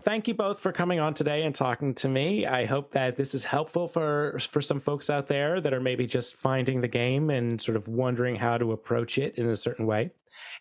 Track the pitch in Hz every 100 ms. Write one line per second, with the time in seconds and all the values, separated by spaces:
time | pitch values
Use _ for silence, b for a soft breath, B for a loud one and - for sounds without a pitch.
0 | - 220 214 226 202 202 196 180 175 175
1 | 151 151 147 147 156 135 131 123 143 123
2 | 135 131 147 208 - 127 117 135 143 143
3 | 131 127 139 135 - 143 156 170 170 -
4 | 156 147 147 143 - - 143 143 143 143
5 | - 147 139 143 143 185 151 131 131 123
6 | 123 127 117 - 131 131 127 131 120 120
7 | 123 135 156 135 120 117 - 110 101 113
8 | 127 120 123 117 120 120 117 110 - 120
9 | 117 - 139 - 117 107 - - 110 107
10 | 147 - _ B B B